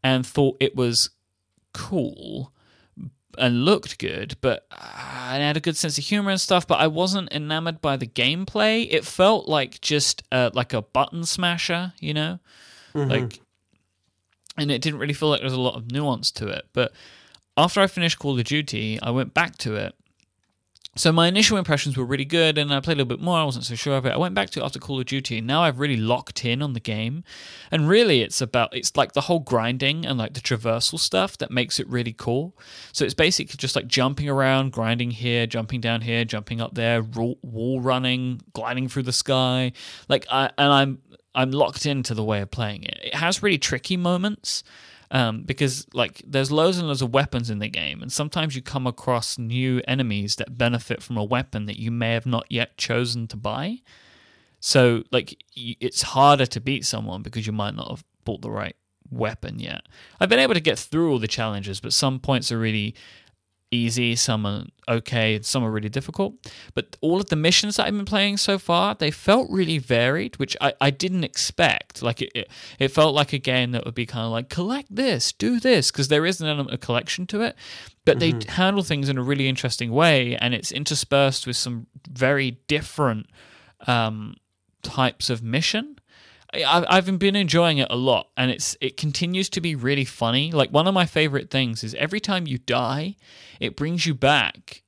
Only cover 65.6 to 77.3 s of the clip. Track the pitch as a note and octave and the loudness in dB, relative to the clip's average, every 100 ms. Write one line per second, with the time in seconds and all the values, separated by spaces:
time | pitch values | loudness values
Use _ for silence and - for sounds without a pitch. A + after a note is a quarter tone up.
65.6 | A2+ A2 G#2+ A#2 - - G3 - - - | 0 -2 -4 -6 -6 -4 -4 -6 -20 -20
66.6 | - - - - D#3 F3+ G3 D#3 D#3+ F3 | -8 -8 -8 -2 0 0 0 2 4 4
67.6 | G#3 G3+ - G#3 F#3+ G3+ G3+ G3+ - G3 | 2 0 0 -2 -2 0 2 0 0 0
68.6 | - E3+ G3 G#3+ D3+ - - A3 - F#3+ | 2 2 2 0 -2 -2 4 4 4 0
69.6 | E3+ D#3+ B2 A#2+ A#2+ D3+ A3+ - C#3 - | 2 0 2 4 4 2 -2 -4 -6 0
70.6 | C#3 - C3+ C#3 F#3 F#3 D#3 - - - | 0 2 0 2 -2 0 -2 -2 -4 2
71.6 | E3 - - - A#2 A#2 C3 - - - | 2 2 -4 -4 -4 -2 -4 -6 -10 -14
72.6 | - - C3+ D3 D#3 C#3+ C#3 C#3+ C3 B2+ | -20 -2 0 6 6 6 2 0 0 2
73.6 | B2 A#2+ - A#2 A2+ B2 A2+ A2+ C3+ - | 2 -2 -4 -6 -6 -4 -4 -4 -4 -4
74.6 | F#3 C4+ C4+ G3 C4 D3 - - G#3 A#3+ | -2 -4 -6 -2 0 0 -2 0 0 2
75.6 | B3+ A3 C3 - C3+ D3+ E3 F#3 D#3 D3 | 4 4 4 0 2 2 2 0 -2 -2
76.6 | C3+ B2 - A#2+ - - F3+ | -4 -6 -2 -2 -2 -8 -6